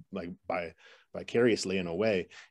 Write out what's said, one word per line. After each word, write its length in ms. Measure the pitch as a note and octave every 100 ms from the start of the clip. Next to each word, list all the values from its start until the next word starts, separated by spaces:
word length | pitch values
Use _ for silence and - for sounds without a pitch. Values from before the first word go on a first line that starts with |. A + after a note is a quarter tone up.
| -
like, 200 | F#2+ F2 F#2+ -
by, 260 | F2+ E2 - - - _
vicariously 640 | - - A#2 A#2+ G2+ F#2+ F#2+
in 100 | F2
a 80 | E2+
way. 320 | A2 F#2+ E2 - -